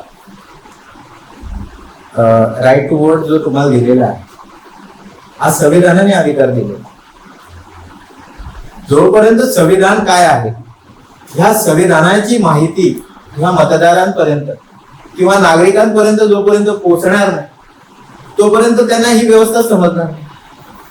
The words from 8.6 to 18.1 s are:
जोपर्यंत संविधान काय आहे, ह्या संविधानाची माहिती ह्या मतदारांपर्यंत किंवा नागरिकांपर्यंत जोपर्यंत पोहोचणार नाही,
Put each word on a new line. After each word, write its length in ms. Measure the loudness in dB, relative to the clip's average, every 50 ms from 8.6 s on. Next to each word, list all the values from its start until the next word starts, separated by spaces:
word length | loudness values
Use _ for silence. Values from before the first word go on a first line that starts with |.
| -18 -18 -20 -20 -6 -2
जोपर्यंत 500 | 0 2 2 2 2 2 4 4 2 2
संविधान 600 | 0 0 0 0 2 2 2 2 2 0 0 0
काय 260 | 0 0 2 2 2
आहे, 240 | 2 2 0 -4 -6 -10 -12 -16 -20 -20 -20 _ -20 -20 -20 -20 -20 -20 -20 -20 -10 -4
ह्या 180 | -2 0 0 0
संविधानाची 840 | 0 0 0 0 0 0 2 2 2 2 2 0 0 0 0 -2 0
माहिती 680 | 0 0 0 0 -2 -2 -2 -2 -2 -2 -2 -6 -10 -18 -20 -20 -20 -16 -8 -4
ह्या 140 | -4 -2
मतदारांपर्यंत 920 | 0 0 0 0 0 2 2 2 2 2 0 -2 -2 -2 -2 -2 -2 -4 -6 -8 -12 -14 -18 _ -20 -20 -20 -20 -20 -20 -20 -18 -6 -2
किंवा 220 | 0 0 2 2
नागरिकांपर्यंत 800 | 2 2 2 4 2 2 2 2 0 2 2 0 2 2 2 2
जोपर्यंत 480 | 2 2 0 0 2 0 0 0 0
पोहोचणार 680 | -2 -4 -2 0 0 0 0 0 0 0 0 0 -2 -2
नाही, 140 | -6 -10 -14 -18 -20 -20 -20 -20 -20 -20 _ -20 -20 -20 -20